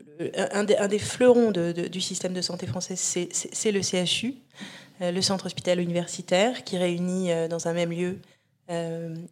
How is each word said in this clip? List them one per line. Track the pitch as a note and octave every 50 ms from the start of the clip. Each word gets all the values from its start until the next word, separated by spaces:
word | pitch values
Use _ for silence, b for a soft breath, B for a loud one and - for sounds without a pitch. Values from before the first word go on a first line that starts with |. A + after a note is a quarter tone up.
| - - - -
le, | E3+ - - - F#3+ - -
un | G3+ G#3
des, | G3+ G3+
un | - G3+ G3+
des | G3+ G#3
fleurons | - - - - B3+ B3 A#3+ B3 A#3 A3
de, | G3+ F3 E3+ E3+ E3+
de, | E3+ E3+ -
du | F3 F#3+ F#3
système | - F#3+ F3+ - F#3 F#3
de | F#3 F3
santé | - F3 F3 -
français, | F3+ - F#3 F3+ - F#3
c'est, | F3+ - - - F3+ F3 - -
c'est, | - - - -
c'est | - - A3 G#3
le | G3 F#3+
C | - - F3+ F3+
H | E3+ - - -
U, | A#3 C#4 - - _ B B B B B B B B B -
euh, | F#3 F3 F3
le | F#3+ F#3
centre | - G3+ F#3 -
hospitalier | F#3+ - - - - F3+ F3 F3+
universitaire, | F3 E3+ F3 F3 E3+ - - F3+ - F3+ F3+ G3+ A#3+ B3+ - -
qui | - -
réunit, | F3+ F3+ F3+ F3 F3 F3 F3+ F3+ F#3 F#3+ F3+
euh, | E3+ E3 E3 E3
dans | E3+ E3+ D#3+ E3+
un | E3+
même | F3 F3 E3+
lieu, | E3+ E3+ F3+ F3+ F#3 F#3 b b b b b b b _ _ -
euh, | F3 E3+ E3+ E3 E3 E3 E3 E3 E3 E3 E3+ -